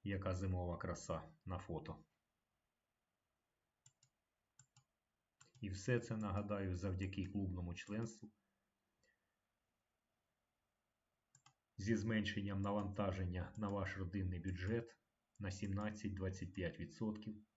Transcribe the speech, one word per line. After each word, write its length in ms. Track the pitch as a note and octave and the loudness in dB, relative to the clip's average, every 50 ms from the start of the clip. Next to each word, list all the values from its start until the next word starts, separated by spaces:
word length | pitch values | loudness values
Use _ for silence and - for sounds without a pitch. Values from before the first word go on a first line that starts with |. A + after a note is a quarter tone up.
| - | -2
яка 320 | G2+ G2+ F#2+ G2 F#2+ F#2 | -2 -2 0 2 2 2
зимова 420 | F2 F#2+ F#2 F#2 F2+ F2 F2 E2+ | 4 4 2 4 2 2 0 0
краса 560 | E2 - F2 E2+ - - - E2+ D#2 - - - _ _ | 0 0 -2 -2 -4 -2 -2 -2 -2 -2 -8 -16 _ _
на 140 | F#2+ F2+ F2+ | -4 -4 -4
фото. 460 | - - E2+ D#2 D2+ - D#2+ - - _ _ _ _ _ _ _ _ _ _ _ _ _ _ _ _ _ _ _ _ _ _ _ _ _ _ _ _ _ _ _ _ _ _ _ _ - _ _ - _ _ _ _ _ _ _ _ _ _ - C3 _ _ - _ _ _ _ _ _ _ _ _ _ _ _ - - _ - | -2 -2 -4 -4 -4 -4 -8 -8 -12 _ _ _ _ _ _ _ _ _ _ _ _ _ _ _ _ _ _ _ _ _ _ _ _ _ _ _ _ _ _ _ _ _ _ _ _ -20 _ _ -20 _ _ _ _ _ _ _ _ _ _ -20 -20 _ _ -20 _ _ _ _ _ _ _ _ _ _ _ _ -20 -20 _ -6
І 100 | A2+ F#2+ | -4 -4
все 300 | F#2 F#2 - - B2 A#2 | -4 0 2 4 4 4
це, 180 | - - A2+ | 4 0 -2
нагадаю, 600 | G#2+ G#2+ G2+ F#2 G2+ G2+ G2+ G#2 G2 G2 F#2 F2+ | 0 2 2 2 2 2 2 2 2 2 2 0
завдяки 500 | E2+ F#2+ G2 F2+ F2+ G2 F#2+ F#2+ G2 F#2 | 0 0 0 0 0 0 -2 0 -2 -2
клубному 460 | F2+ - G2+ G2 F2+ F2+ F2 F2 F2 F2 | 0 0 0 0 0 0 -2 -2 -4 -4
членству. 580 | - - - G#2 A2 A#2 A2 - - - - _ _ _ _ _ _ _ _ _ _ _ _ _ _ _ _ _ _ _ _ _ _ _ _ _ _ _ _ _ _ _ _ _ _ _ _ _ _ _ _ _ _ _ _ _ _ _ _ _ _ _ _ _ _ _ _ _ _ _ _ _ - _ - _ _ _ _ _ | -6 -6 -4 -2 -2 -2 -2 -4 -10 -14 -16 _ _ _ _ _ _ _ _ _ _ _ _ _ _ _ _ _ _ _ _ _ _ _ _ _ _ _ _ _ _ _ _ _ _ _ _ _ _ _ _ _ _ _ _ _ _ _ _ _ _ _ _ _ _ _ _ _ _ _ _ _ -20 _ -20 _ _ _ _ _
Зі 180 | - F#2+ G#2 A#2 | -2 2 4 4
зменшенням 680 | G#2 G2+ A2+ A2+ G#2+ G2+ F2+ - - G2 G2+ G2+ G2 | 4 4 4 4 4 2 2 0 0 0 0 2 2
навантаження 920 | G2 G2+ G2+ G#2 G2+ F#2+ - - G2+ F#2+ F#2 F#2 F#2 F2+ F2+ F2+ E2+ - - | 2 4 4 2 2 0 0 2 2 2 2 2 0 0 0 -2 -2 -4 -2
на 120 | G#2+ G#2+ G2+ | -2 0 0
ваш 280 | G2+ G2+ F#2+ F#2 - | 2 0 0 0 -2
родинний 420 | G2 F#2+ F2 F#2 G2+ F#2+ F2+ F2+ F2 | -2 -4 -2 0 0 0 2 0 0
бюджет 580 | E2 G2 F#2 F2+ F#2 G2 A#2 A#2 A#2 - - _ _ _ _ _ _ _ _ - | -2 -2 -2 0 0 2 2 0 0 -4 -14 _ _ _ _ _ _ _ _ -4
на 120 | G2+ F#2+ | -4 -4
сімнадцять-двадцять 1000 | G2 - A2 G2 G2 G2+ G#2+ G#2+ G#2 - - F#2+ F#2 F2+ F#2 F#2 F#2 - F#2 F2 - | -2 -2 0 0 2 2 0 0 -4 -2 -2 -2 0 0 0 0 0 -2 -4 -4 -2
п'ять 260 | F#2+ F2+ E2 - - | -2 -2 -2 -2 -4
відсотків 680 | F2+ E2 - - A2+ G#2+ G#2 - - A2 G#2+ - - _ _ | -8 -8 -4 -2 -2 -2 -2 -2 -6 -8 -8 -8 -12 _ _